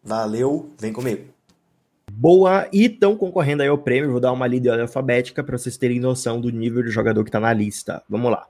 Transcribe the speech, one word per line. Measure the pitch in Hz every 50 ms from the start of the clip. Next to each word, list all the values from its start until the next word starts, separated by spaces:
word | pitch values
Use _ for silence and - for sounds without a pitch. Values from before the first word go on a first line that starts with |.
| _
Valeu, | 104 110 113 110 107 107 113 127 139 147 156 151 - -
vem | _ 110 110
comigo. | 110 117 127 127 107 - - - _ _ _ _ _ _ _ _ _ _ _ _ _ _ _ -
Boa, | 98 107 123 160 180 190 190 185 185 196 - - -
e | 196 220 247
tão | 220 - 202 202 214
concorrendo | 214 202 185 180 185 156 139 147 147 139
aí | 139
ao | 143
prêmio, | 147 143 127 120 131 147 147
vou | 123 123
dar | 123 127 127
uma | 127 127
lida | 123 123 127 123
em | 127
ordem | 117 113 117
alfabética | 117 - 135 135 127 123 123 123 - - -
pra | 147 143 131
vocês | 123 - 127 123
terem | - - 123 123 123
noção | 123 131 127 123 - 120 117 120
do | 120 120
nível | 113 113 113 120 113 123 123
de | 117
jogador | 107 110 110 113 110 110 107
que | 107
tá | - 110
na | 107 113 117
lista. | 107 104 104 104 - - - 85 - _ _
Vamos | 104 107 120 120
lá. | 110 - - _